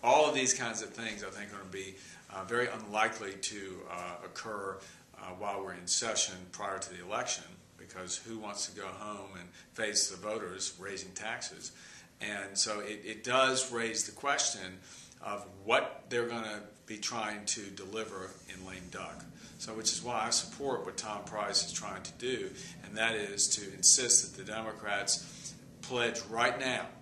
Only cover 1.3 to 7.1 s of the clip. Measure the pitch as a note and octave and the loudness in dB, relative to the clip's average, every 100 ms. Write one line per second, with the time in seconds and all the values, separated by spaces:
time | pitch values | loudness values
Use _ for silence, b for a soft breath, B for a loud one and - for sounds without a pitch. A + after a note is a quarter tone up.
1.3 | G2+ G2 G2+ F#2+ F#2+ F#2+ F#2+ B B - | -6 -8 -10 -8 -6 -8 -10 B B -10
2.3 | F#2+ F#2 A#2 A#2 G#2+ G#2+ G#2+ A2+ A2 G2+ | -8 0 2 2 -2 -2 4 4 2 -6
3.3 | F#2+ - G#2 G2 F2+ F2+ F2+ F2+ F2 F#2 | -4 -4 -4 -8 -10 -8 -6 -6 -8 -10
4.3 | - A2+ G#2 G2 F#2+ B B B - F#2+ | -8 -6 -4 -4 -6 B B B -14 -12
5.3 | F#2 G2+ G2 F#2+ F2 F2+ - A#2 G#2 - | -4 -2 -2 -4 -6 2 2 4 2 0
6.3 | F#2 F2+ - G2 F#2+ F#2 F2 F2 | -2 -10 -4 -2 -2 -6 -8 -4